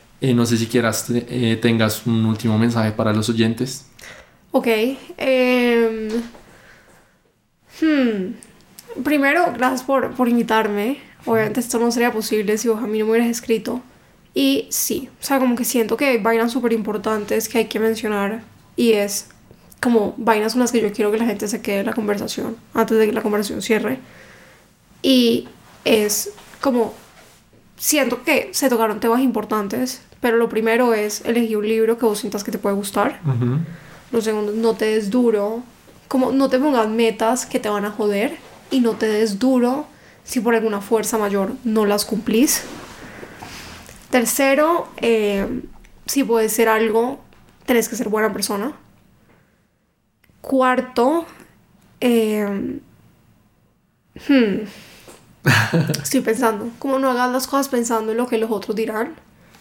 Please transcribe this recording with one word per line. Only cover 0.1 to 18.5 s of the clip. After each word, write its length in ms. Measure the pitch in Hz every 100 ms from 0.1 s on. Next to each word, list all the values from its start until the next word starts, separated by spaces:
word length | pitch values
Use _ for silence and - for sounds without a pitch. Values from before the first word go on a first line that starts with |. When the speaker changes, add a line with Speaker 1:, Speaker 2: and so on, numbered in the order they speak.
| -
Speaker 1:
Eh, 120 | 135
no 120 | 120 113
sé 120 | 117
si 100 | 113
quieras, 380 | 123 113 104 -
eh, 480 | 120 - 123 117 113
tengas 440 | 117 113 110 - 120
un 200 | 113 110
último 320 | 110 117 110
mensaje 320 | 117 117 107
para 220 | 104 110
los 160 | 107 107
oyentes. 560 | 113 113 113 131 - - - - - - _ _
Speaker 2:
Ok, 160 | 262 247 214 240 269 - 349
em, 920 | 262 262 254 247 240 233 226 220 220 233 233 - - - - - _ - _ _ _ _ _ _ _ -
hmm. 1200 | 320 294 247 208 185 - - - - - - 359
Primero, 500 | 277 302 277 330 349 247
gracias 280 | 254 262
por, 280 | - 269 -
por 160 | - 240
invitarme. 680 | 240 226 220 214 202 214 277 - - -
Obviamente 340 | 226 214 208
esto 200 | 233 226
no 120 | 233
sería 200 | 233 240
posible 460 | 220 214 214 196 214
si 100 | 240
vos 140 | 214
a 40 | 208
mí 120 | 220
no 60 | 214
me 60 |
hubieras 180 | 226 233
escrito. 520 | 233 - 220 233 247 - - _ _ _
Y 340 | 269 269 277 -
sí, 400 | - - 226 269 -
o 20 |
sea, 160 | - 269
como 160 | 254 240
que 80 | 233
siento 300 | 247 214 226
que 80 | 285
hay 120 | 233
vainas 340 | 220 226 233
súper 220 | 254 233
importantes 720 | 233 214 208 220 214 208 220 220
que 100 | 226
hay 60 | 220
que 140 | 214
mencionar. 640 | 220 220 214 208 202 233 -